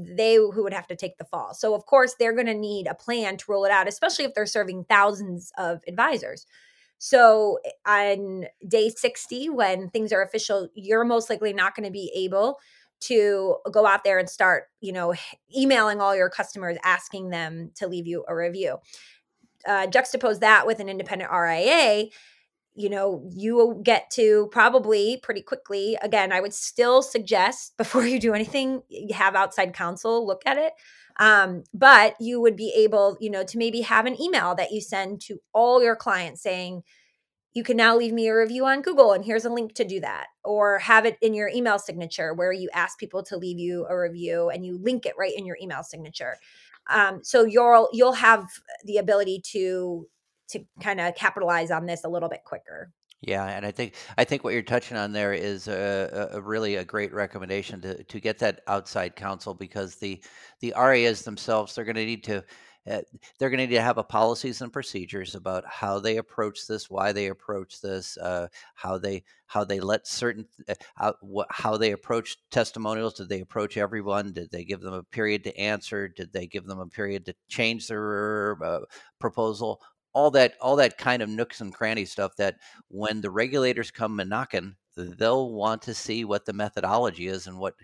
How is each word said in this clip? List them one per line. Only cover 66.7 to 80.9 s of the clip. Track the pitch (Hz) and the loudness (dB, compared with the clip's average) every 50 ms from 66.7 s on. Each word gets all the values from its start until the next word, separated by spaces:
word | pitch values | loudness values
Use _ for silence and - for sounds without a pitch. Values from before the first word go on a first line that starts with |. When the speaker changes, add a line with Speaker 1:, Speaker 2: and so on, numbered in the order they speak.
| 110 107 - - | -10 -10 -10 -8
Speaker 2:
why | 95 95 95 104 | -6 -4 -2 -2
they | 101 101 101 | -2 -2 -4
approach | 95 95 - _ - 104 98 95 - - - | -6 -6 -10 _ -10 -8 -8 -10 -12 -16 -14
this, | - 98 95 95 92 - - - | -10 -8 -8 -8 -10 -12 -12 -10
uh, | 87 87 90 87 87 85 - - - - _ | -8 -6 -4 -6 -6 -8 -12 -18 -20 -20 _
how | - - 92 95 95 | -12 -8 -8 -6 -6
they, | 92 101 98 92 - _ _ _ _ | -6 -6 -6 -8 -10 _ _ _ _
how | - - 104 104 | -6 -4 -4 -2
they | 95 101 98 | -2 -4 -4
let | 92 95 107 110 - | -2 -2 -2 -2 -4
certain, | - - - 123 120 107 107 107 _ _ - 69 - | -6 -8 -6 -4 -4 -6 -6 -12 _ _ -14 -10 -10
uh, | 104 - - - _ | -10 -10 -12 -16 _
how, | - 92 107 101 _ | -4 -4 -4 -4 _
wha-, | - 98 98 101 - - | -10 -10 -6 -6 -6 -6
how | - - - 113 110 | -6 -6 -4 -2 0
they | 107 113 110 | 0 0 0
approach | 101 - - - 120 117 113 - - - _ _ | -2 -4 -4 -4 -4 -4 -4 -8 -12 -16 _ _
testimonials. | - 131 113 - - 120 110 107 110 110 113 110 - | -2 -2 -2 -2 -4 -8 -6 -6 -4 -4 -6 -6 -8
Did | - 98 90 | -8 -10 -8
they | 101 92 | -8 -8
approach | 92 - - 113 104 104 - | -8 -8 -6 -6 -6 -4 -4
everyone? | 110 101 98 110 107 101 101 98 101 104 101 | -4 -4 -4 -4 -6 -4 -2 -2 -2 -4 -6
Did | 90 85 87 - | -8 -12 -12 -12
they | - 87 87 | -12 -12 -10
give | 87 98 92 | -10 -12 -12
them | 92 92 92 | -10 -12 -12
a | 92 | -12
period | 87 _ - 117 110 107 107 101 - | -12 _ -6 -4 -2 -2 -2 -4 -6
to | 104 - - | -8 -10 -6
answer? | 101 104 107 101 - - 110 101 98 92 | -4 -4 -4 -6 -8 -8 -10 -8 -10 -10
Did | 87 - 92 85 | -12 -14 -14 -10
they | - 98 90 | -10 -10 -10
give | 85 - 98 90 | -10 -12 -12 -12
them | 92 98 92 | -12 -12 -12
a | 92 | -14
period | 85 - - 104 101 101 98 87 | -12 -10 -8 -6 -6 -6 -8 -10
to | - 90 _ _ - | -12 -16 _ _ -10
change | - - 117 113 117 110 - - | -4 -2 -2 -2 -2 -4 -8 -8
their, | 113 107 107 104 104 101 104 107 107 107 101 104 104 80 | -8 -6 -6 -4 -4 -4 -4 -4 -4 -4 -4 -4 -4 -6
uh, | 80 82 85 80 - - - - - _ _ - | -6 -6 -6 -6 -8 -10 -16 -20 -20 _ _ -8
proposal? | - - - - 113 110 107 101 117 107 107 - _ _ _ _ _ _ - | -8 -6 -4 -2 -2 -2 -4 -4 -6 -8 -8 -10 _ _ _ _ _ _ 0
All | 135 143 151 | 2 2 4
that, | 131 139 127 117 - - | 6 6 4 4 2 -2
all | - 127 139 | -2 0 2
that | 143 135 117 | 4 4 2